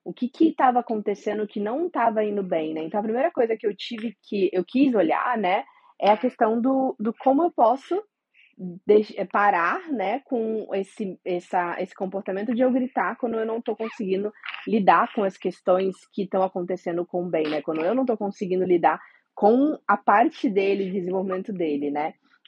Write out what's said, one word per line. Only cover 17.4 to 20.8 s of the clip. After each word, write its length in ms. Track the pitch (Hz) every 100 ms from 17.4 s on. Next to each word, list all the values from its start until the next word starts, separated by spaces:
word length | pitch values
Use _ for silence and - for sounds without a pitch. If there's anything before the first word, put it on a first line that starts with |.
| 151
né? 140 | 151
Quando 180 | 165 160
eu 140 | 170
não 100 | 254
tô 120 | 254 220
conseguindo 480 | 202 - 185 185
lidar 360 | 185 175 165 165 - _ _
com 440 | - 208 247 294 - -
a 100 | 202
parte 500 | - 208 294 - 277
dele, 420 | 196 196 202